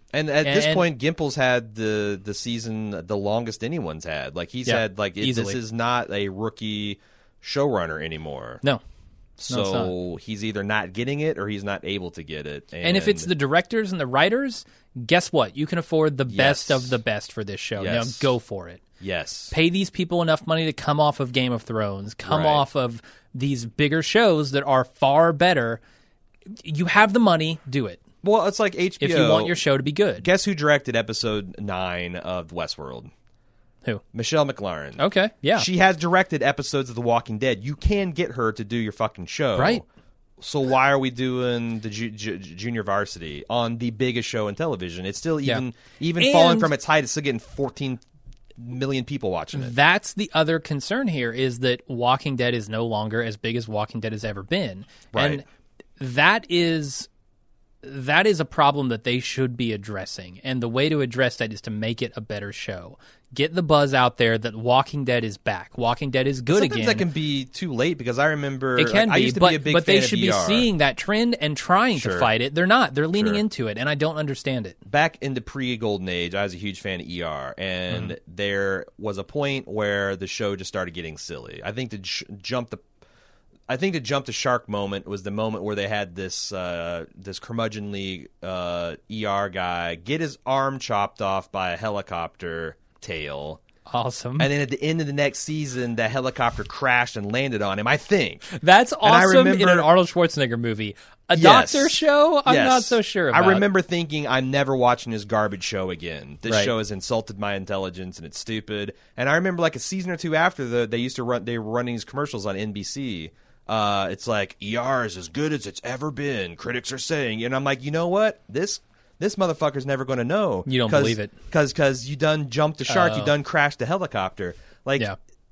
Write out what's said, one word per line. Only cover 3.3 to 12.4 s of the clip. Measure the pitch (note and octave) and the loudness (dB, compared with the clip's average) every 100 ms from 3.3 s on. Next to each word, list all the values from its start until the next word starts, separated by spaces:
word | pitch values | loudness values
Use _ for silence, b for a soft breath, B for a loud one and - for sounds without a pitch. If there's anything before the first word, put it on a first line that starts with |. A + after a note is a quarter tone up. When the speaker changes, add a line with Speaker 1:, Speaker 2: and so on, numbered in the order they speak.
| A2 A#2 G#2+ | -2 -2 -6
Speaker 1:
anyone's | A2+ E3+ F#2 D#2 | -6 -6 -6 -8
had. | E2 D2+ C2+ D#2 | -8 -8 -6 -8
Like, | E2+ | -8
he's | - A#2+ | -6 -2
Speaker 2:
Yeah, | A#2 | 0
Speaker 1:
had, | A2 F#2+ | 0 -2
like, | G2+ F2+ | -4 -2
it, | |
this | C3 | -2
Speaker 2:
easily. | A#2 G#2 | -2 -2
Speaker 1:
is | A2 A2 | -4 -6
not | A2+ A#2 B2 - | -4 -2 -2 -2
a | G2+ G2+ | -4 -4
rookie | F#2+ A2 - G#2+ G#2+ G#2 G2 b b b _ | -4 -6 -6 -6 -6 -6 -8 b b b _
showrunner | - C#3+ C#3+ A2 E2 D#2 | -6 -2 0 0 -2 -6
anymore. | D#2+ D#2 D#2 C2+ A#1 A#1+ | -8 -8 -10 -10 -12 -4
Speaker 2:
No. | C3+ | -2
No, | B2 - b b b - - | -2 -4 b b b -20 -16
Speaker 1:
So | - B2 | -8 -4
Speaker 2:
it's | G2 | -2
not. | F#2+ F#2 F2+ F2+ D#2+ | -2 -2 -4 -6 -8
Speaker 1:
he's | - G#2+ | -10 -8
either | A2 G#2 | -6 -4
not | G2 G#2+ F#2 | -2 -2 -2
getting | F#2 A#2+ C#3+ | -6 -6 -2
it | D#3 D#3 | -4 -4
or | G2+ | -6
he's | G#2 | -6
not | G2+ G2 | -6 -6
able | - G2 F2 | -6 -6 -6
to | E2 | -10
get | D2+ D2+ | -10 -10